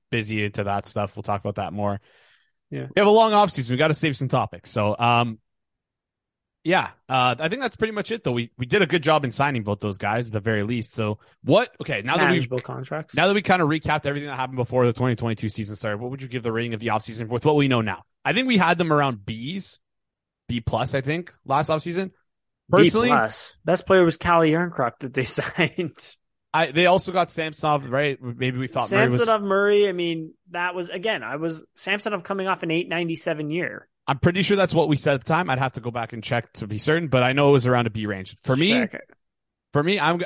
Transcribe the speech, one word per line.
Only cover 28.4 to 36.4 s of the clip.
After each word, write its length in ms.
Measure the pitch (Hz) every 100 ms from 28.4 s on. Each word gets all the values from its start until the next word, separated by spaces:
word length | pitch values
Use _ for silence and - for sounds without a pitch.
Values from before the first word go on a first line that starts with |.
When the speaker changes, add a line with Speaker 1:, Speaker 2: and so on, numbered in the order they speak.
| 127 127
Speaker 1:
we 80 | 131
thought 240 | 131 113
Murray 140 | - -
was 100 | 123
Speaker 2:
Samsonov, 260 | 226 220
Murray, 460 | 202 190 202 208 202
I 40 |
mean, 420 | 175 170 165 160 - _
that 240 | 175 180
was, 160 | 180 175
again, 320 | 180 220 190
I 140 | 113 143
was, 280 | 165 160 - -
Samsonov 480 | 185 202 214 202
coming 240 | 170 196 190
off 140 | 180
an 80 | 175
eight 180 | 160 180
ninety-seven 600 | 165 170 160 - 151 151
year. 380 | 165 139 98 - _ -
Speaker 1:
I'm 120 | 143
pretty 240 | 175 180
sure 140 | 190 202
that's 180 | 185
what 140 | 156 156
we 80 | 143
said 180 | 151
at 60 | 135
the 80 | -
time. 160 | 160 180
I'd 120 | 127
have 140 | 131
to 60 | -
go 120 | 117
back 200 | 120 117
and 120 | 113
check 280 | - 123